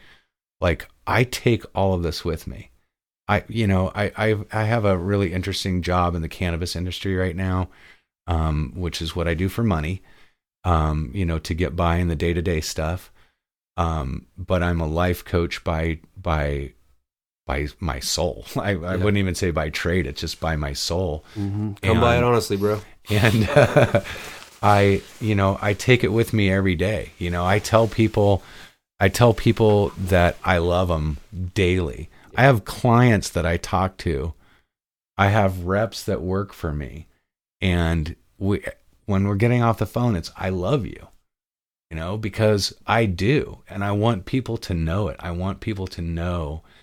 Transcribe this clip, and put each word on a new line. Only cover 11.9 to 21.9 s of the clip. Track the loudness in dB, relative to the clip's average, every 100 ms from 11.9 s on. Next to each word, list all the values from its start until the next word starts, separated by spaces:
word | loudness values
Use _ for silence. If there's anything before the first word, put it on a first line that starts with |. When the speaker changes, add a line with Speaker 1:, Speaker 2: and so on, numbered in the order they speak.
| 2
Speaker 1:
in | 0
the | 0
day-to-day | 0 0 0 -2
stuff. | -4 -4 -4 -4 -10 _ _ _ _ _ _ -4
Um, | -2 -2 -4 -8 -10 -10
but | -2 0
I'm | 2 0
a | 0
life | 0 0 -2
coach | -2 -2 0 -4
by, | -4 -2 -2 -4 -10 -10
by, | -4 -2 -2 -4 -8 -14 _ _ _ _ _ _ -6
by | -4 -4 -6
my | -6 -4
soul. | -4 -2 -2 -4 -10
<laughs> | -6
I, | -4
I |
Speaker 2:
Yeah. | -4 -2 0
Speaker 1:
wouldn't | 2 2
even | 0
say | 0 -2
by | -2 -4
trade. | -4 -2 0 -2
It's | -6
just | -8 -6
by | -4 -2
my | -4
soul. | -4 -4 -2 -2 -4 -8 -6
Speaker 2:
Mm-hmm. | -4 -4 -4
Come | -2 0